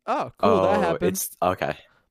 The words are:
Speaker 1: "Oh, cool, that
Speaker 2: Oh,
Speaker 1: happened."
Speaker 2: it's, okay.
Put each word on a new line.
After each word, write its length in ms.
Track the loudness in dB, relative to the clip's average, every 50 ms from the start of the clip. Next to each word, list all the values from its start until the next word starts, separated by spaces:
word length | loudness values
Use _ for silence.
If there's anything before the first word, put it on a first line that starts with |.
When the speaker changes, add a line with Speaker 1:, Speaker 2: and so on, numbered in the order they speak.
| _
Speaker 1:
"Oh, 260 | -4 -4 -4 -4 -8 -4 -2
cool, 220 | 2 2 4 4
that 200 | 4 2 2 2
Speaker 2:
Oh, 0 |
Speaker 1:
happened." 280 | 0 -2 -2 -2 -2 -2
Speaker 2:
it's, 280 | -2 -4 -6 -10 -6 -2
okay. 340 | 0 0 0 0 -4 -4 -6 -8 -14 _ _ _ _ _